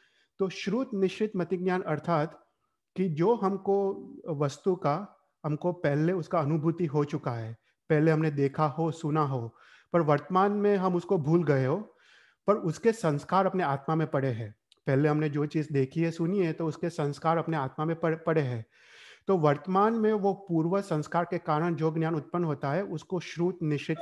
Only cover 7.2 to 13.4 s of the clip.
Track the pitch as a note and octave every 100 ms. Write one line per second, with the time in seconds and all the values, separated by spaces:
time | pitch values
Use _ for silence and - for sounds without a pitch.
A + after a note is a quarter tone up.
7.2 | C3+ A#2 A2+ A2+ _ _ - D#3 D#3+ D#3
8.2 | D#3+ C#3+ C#3 C#3 D3+ D3+ D#3+ D#3+ D3+ D#3
9.2 | C#3+ C3 A#2 - - - - E3+ D#3 D3
10.2 | - F#3 G3+ G#3 G3+ G3+ F#3 F3 - F#3+
11.2 | C#3+ E3+ D3+ C3+ C3 F3 G#3+ _ _ -
12.2 | _ _ - G#3+ F#3+ D#3 A3+ A3 E3 C#3+
13.2 | - F#3